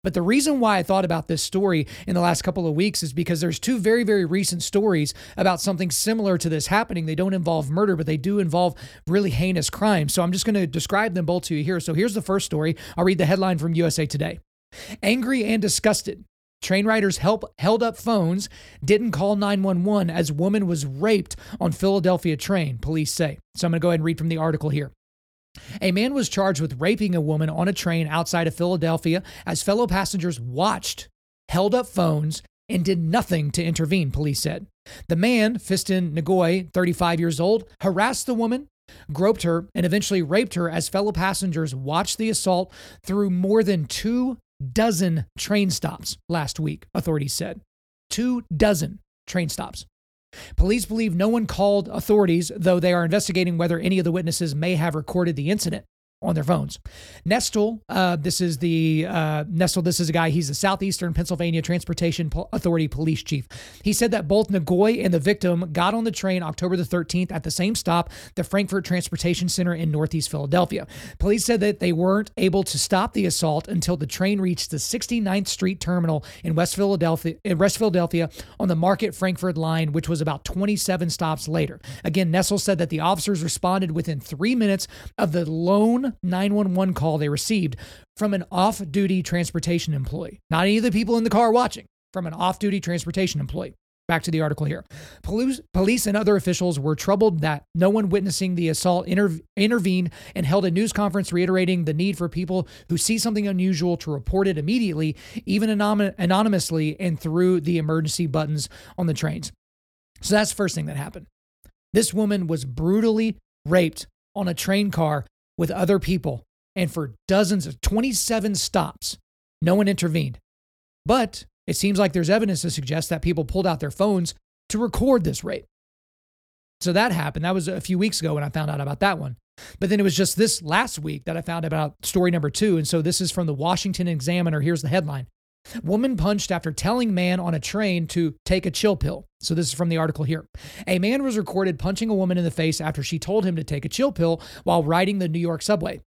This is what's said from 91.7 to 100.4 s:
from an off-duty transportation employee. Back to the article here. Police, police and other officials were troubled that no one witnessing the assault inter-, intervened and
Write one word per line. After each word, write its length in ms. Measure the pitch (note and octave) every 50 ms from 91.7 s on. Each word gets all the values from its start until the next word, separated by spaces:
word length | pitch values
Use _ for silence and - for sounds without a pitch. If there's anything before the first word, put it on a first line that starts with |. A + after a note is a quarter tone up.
| - - - _ _ _ _ _ _
from 120 | F#3+ F3
an 60 | D#3+
off-duty 480 | D#3+ D#3+ F3 F#3 F#3 - G#3 G3+ G3 G3
transportation 640 | - E3+ F3 E3 - E3+ D#3 F#3+ F#3+ F#3 - D3
employee. 320 | C#3 - - - - - - _ _ _ _ _ _ -
Back 140 | E3+ D#3+
to 80 | - F3
the 100 | D#3+ D#3+
article 240 | D#3 D3+ D3 - D3+
here. 220 | C#3+ D#3+ - - _ - - - - - -
Police, 380 | - - G3+ A3+ B3+ C4 C4 D4+ - _ -
police 320 | F3+ F#3+ G3+ A#3+ A#3+ -
and 100 | G#3+ G3
other 180 | G#3 A3 G#3 G#3
officials 460 | F#3+ - F#3 F3 - F3+ F3+ D#3+ C#3
were 160 | C3+ D#3 D#3
troubled 460 | - - - G3+ F#3+ A3 G#3+ F3 D#3
that 220 | D3 D#3 D3 C#3+ - _ _
no 160 | E3+ F3+ G3
one 180 | G3+ A3 G#3 F#3
witnessing 460 | F#3 G3+ F#3+ G3 D#3 - F#3+ F#3 F3+
the 160 | F3 F3 E3
assault 360 | D3+ - - F3+ F3 F3+ -
inter-, 320 | - F3+ F#3+ G#3 F#3+ D#3+ E3 - _ _
intervened 540 | G3+ G3+ A3 A#3+ A#3+ F3 G3 F#3 F#3 F3+ E3+ - - - - -
and 120 | F#3+